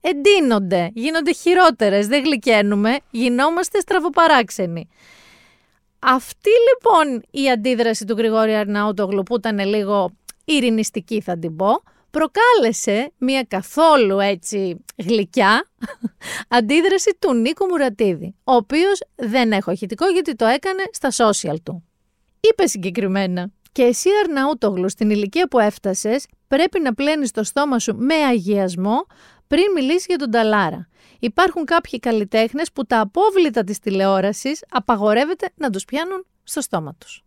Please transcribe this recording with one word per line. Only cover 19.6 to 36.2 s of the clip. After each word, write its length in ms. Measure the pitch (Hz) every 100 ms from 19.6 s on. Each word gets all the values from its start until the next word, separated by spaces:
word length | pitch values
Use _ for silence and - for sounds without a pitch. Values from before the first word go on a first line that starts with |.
| 196
ηχητικό 380 | 180 190 220 359
γιατί 260 | 359 330
το 100 | 247
έκανε 380 | 226 269 381 381 392
στα 200 | - 269
social 460 | - 233 196 180 156
του. 240 | 160 170 _ _ _ _ _ _
Είπε 260 | 427 453 359
συγκεκριμένα, 840 | 202 185 185 196 196 190 180 180 _ _
"Και 100 | -
εσύ, 260 | 247 240 370 415
Αρναούτογλου, 640 | 381 285 269 302 214 185 185
στην 220 | - 214
ηλικία 380 | 208 202 320 359
που 100 | 247
έφτασες, 680 | 208 - 196 190 214 254 - _ _
πρέπει 320 | 269 339 392
να 140 | 285
πλένεις 360 | 220 285 311 262
το 120 | -
στόμα 360 | 214 - 294 247
σου 160 | 226 214
με 160 | 254
αγιασμό 920 | 320 285 240 180 202 190 175 190 247 370 _ - _ _
πριν 260 | 294 403
μιλήσεις 320 | 359 262 349 -
για 100 | 349
τον 140 | 269
Ταλάρα. 580 | 226 220 214 175 - 180 _ _ _
Υπάρχουν 460 | 240 - 370 349
κάποιοι 340 | 302 339 - 247
καλλιτέχνες 720 | 247 226 202 220 226 277 330
που 120 | - 254
τα 140 | 233
απόβλητα 640 | 208 330 427 392 330 233
της 140 | 196 208
τηλεόρασης 840 | - 190 190 190 190 208 262 311 -
απαγορεύεται 800 | - - 226 208 214 294 359 370 _
να 140 | 285
τους 140 | 190
πιάνουν 420 | - 277 339 381